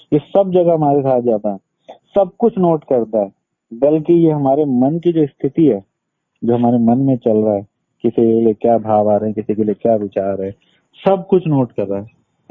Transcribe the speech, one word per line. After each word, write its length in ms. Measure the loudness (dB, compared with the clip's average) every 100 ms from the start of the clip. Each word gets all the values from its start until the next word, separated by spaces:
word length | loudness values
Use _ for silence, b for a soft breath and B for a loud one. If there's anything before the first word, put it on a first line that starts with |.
| b
ये 60 | -4
सब 320 | 0 0 2
जगह 220 | 2 2
हमारे 280 | 2 0 0
साथ 200 | 0 0
जाता 300 | 0 -2 -4
है, 60 | -8 -14 _ B
सब 380 | B _ -2 -2 0
कुछ 180 | -2 0
नोट 260 | 0 0
करता 360 | 0 -2 -2 -4
है, 120 | -4 -8 _ _ _
बल्कि 400 | -2 0 0 2
ये 180 | 2 2
हमारे 340 | 2 0 0 0
मन 340 | 0 0 0
की 100 | -2
जो 140 | 0 -2
स्थिति 400 | -2 -6 0 2
है, 160 | 0 -6 _ _ _ _ _
जो 120 | -2 0
हमारे 220 | 2 2
मन 200 | 2 2
में 200 | 0 0
चल 200 | 0 0
रहा 180 | 0 -2
है, 120 | -6 _ _ _
किसी 200 | -4 0
के 240 | 2 2 0
लिए 80 |
क्या 240 | 0 0 0
भाव 320 | 0 0 2
आ 60 | 0
रहे 100 | -2
हैं, 80 |
किसी 220 | -6 -6 -4
के 80 |
लिए 100 | -2
क्या 220 | -2 -2 -2
विचार 460 | -2 -4 -4 -6
है, 100 | -8 -10 _ _ _ -6 -2
सब 220 | -2 0
कुछ 180 | 0 0
नोट 240 | 0 -2
कर 160 | -4 -6
रहा 120 | -6
है। 80 | -10 _ _ _ _